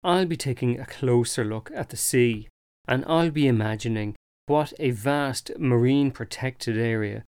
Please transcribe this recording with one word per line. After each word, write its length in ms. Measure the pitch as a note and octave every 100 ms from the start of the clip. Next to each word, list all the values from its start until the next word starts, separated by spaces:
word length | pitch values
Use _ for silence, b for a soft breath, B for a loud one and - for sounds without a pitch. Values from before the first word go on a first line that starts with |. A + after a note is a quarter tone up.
I'll 220 | F3 F3+ F3+
be 120 | D#3+
taking 400 | C3+ A#2+ B2 A#2+
a 80 | -
closer 600 | - B2+ A#2+ A#2+ - A2
look 260 | A2 -
at 160 | - B2
the 80 | A#2+
sea, 520 | - C3+ A#2+ A2 - _ _ _ -
and 180 | C3 D3
I'll 240 | E3 E3+
be 160 | D3+ C#3
imagining 680 | A#2 G#2+ A2 A#2 A2 G#2+ G#2 _ _ -
what 260 | D3 D3 -
a 140 | D3
vast 600 | A2+ B2 C#3+ C#3 B2+ - -
marine 540 | C#3+ A#2+ B2 C#3 C#3
protected 680 | - A2 - C3 B2 - A2
area 460 | A#2 A2+ G#2 G#2+ -